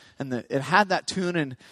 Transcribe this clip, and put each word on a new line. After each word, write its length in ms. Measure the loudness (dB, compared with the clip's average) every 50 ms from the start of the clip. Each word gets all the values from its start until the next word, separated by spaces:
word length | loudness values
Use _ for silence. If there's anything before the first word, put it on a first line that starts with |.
| -20 -18 -12 -10
And 160 | -6 -4 -4
the, 100 | -4 -4 -2
it 140 | -2 -2 0
had 260 | 2 4 4 4 4
that 160 | 2 -2 -2
tune, 300 | -4 -4 -4 -2 -2 0
and, 200 | 0 -2 -2 -4 -10 -16 -20